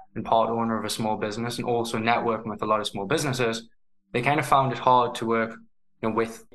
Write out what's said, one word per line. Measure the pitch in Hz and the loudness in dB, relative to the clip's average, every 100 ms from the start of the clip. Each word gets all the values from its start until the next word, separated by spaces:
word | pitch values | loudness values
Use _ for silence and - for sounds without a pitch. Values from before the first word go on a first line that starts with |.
| - | -14
and | 117 113 | -10 2
part | 113 113 | 2 4
owner | 113 113 110 | 0 -2 -2
of | |
a | 104 | -4
small | - 110 104 | -4 -2 -2
business, | 107 110 117 117 | -4 -4 -6 -4
and | 120 | -2
also | 120 117 113 | -2 -2 0
networking | 117 117 113 110 113 | 2 2 2 -2 -6
with | 104 | -6
a | 107 | 0
lot | 107 | 0
of | 101 | 0
small | 98 98 | -6 -2
businesses, | 156 143 127 117 113 - _ _ _ _ | 0 0 0 0 -2 -10 _ _ _ _
they | 123 | -2
kind | 131 147 | 0 0
of | 139 | 4
found | 139 131 | 4 4
it | 120 | 2
hard | 127 123 117 - | 4 4 4 -2
to | 113 | -2
work, | 113 113 - - _ _ _ | 0 0 -6 -20 _ _ _
you | 113 | -2
know, | |
with | 110 113 - - | 0 -2 -6 -18